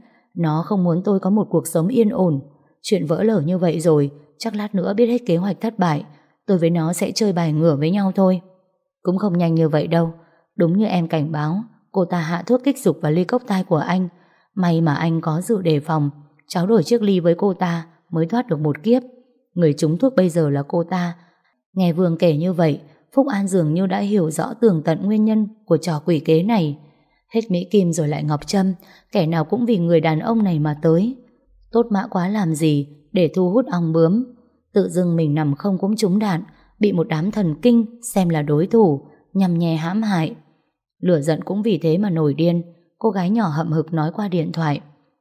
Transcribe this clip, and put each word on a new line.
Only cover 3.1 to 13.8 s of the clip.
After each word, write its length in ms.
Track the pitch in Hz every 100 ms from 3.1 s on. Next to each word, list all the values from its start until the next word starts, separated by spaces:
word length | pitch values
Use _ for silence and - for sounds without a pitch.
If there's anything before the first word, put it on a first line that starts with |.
| 160
lở 180 | 214 208
như 160 | 147 180
vậy 220 | 175 160
rồi, 320 | 170 151 139 143 _ -
chắc 160 | 226 208
lát 200 | 208 196
nữa 180 | 180
biết 140 | 202 233
hết 140 | 240 240
kế 120 | 170
hoạch 240 | 196 165
thất 180 | 220 226
bại, 260 | 180 147 - - _ _ -
tôi 100 | 185
với 120 | 165
nó 240 | 170 160
sẽ 180 | 180 196
chơi 220 | 185 214
bài 200 | 175 165
ngửa 220 | 151 165 139
với 160 | 156
nhau 200 | 202 190 185
thôi." 260 | 190 185 - _ _ _ _ _
"Cũng 160 | - 185
không 200 | 208 170
nhanh 180 | 170 165
như 140 | 160
vậy 180 | 151 165
đâu. 260 | 170 165 165 _ _ _ -
Đúng 200 | 170 185
như 80 | 220
em 220 | 180 165
cảnh 240 | 160 147
báo, 300 | 156 151 185 233 _ _
cô 140 | 190 175
ta 140 | 175
hạ 240 | 160 175 180
thuốc 160 | 247
kích 160 | 254 269
dục 180 | 185 147
vào 100 | 151
ly 120 | 160
cốc 180 | 180 247 247
tai 160 | 190
của 140 | 185
anh. 300 | 156